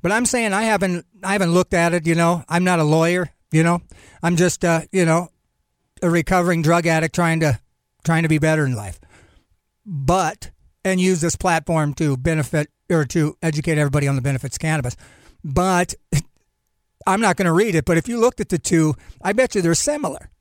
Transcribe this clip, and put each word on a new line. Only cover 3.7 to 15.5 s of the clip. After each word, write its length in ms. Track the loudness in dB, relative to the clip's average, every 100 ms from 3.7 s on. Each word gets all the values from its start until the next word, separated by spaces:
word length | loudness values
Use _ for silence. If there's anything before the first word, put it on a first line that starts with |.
| 0 -4 -20 -20 -6
I'm 140 | -2 2
just, 260 | 0 0
uh, 200 | 0 0 0
you 100 | 0
know, 240 | 2 2 -2 _ _ _ _ _ _ _
a 80 | 0
recovering 520 | 0 2 2 2 0
drug 260 | 2 2 2
addict 260 | 0 0
trying 280 | -2 0 0
to, 180 | 0 -2 _ _ _ _ -2
trying 180 | 0
to 60 | 2
be 80 | 2
better 280 | 2 0 0
in 100 | -4
life. 220 | -8 -14 _ -20 _ _ _ _ _ _ -12
But, 680 | -6 0 0 0 -6 -18 _ _ _ -2
and 160 | 0
use 180 | 2 0
this 160 | 0 -2
platform 580 | 0 -2 0 -2 -2 -2
to 200 | -2 0
benefit 540 | -2 -2 -2 -2 -4 _ _
or 140 | -2 0
to 300 | 0 -2 -2
educate 340 | -4 -2 -2 0
everybody 300 | 0 0 0
on 80 | -2
the 60 |
benefits 340 | -2 -4 -6 -6
of 60 |
cannabis. 340 | -4 -2 -4 -10 -20 -20 -20 _
But 520 | -4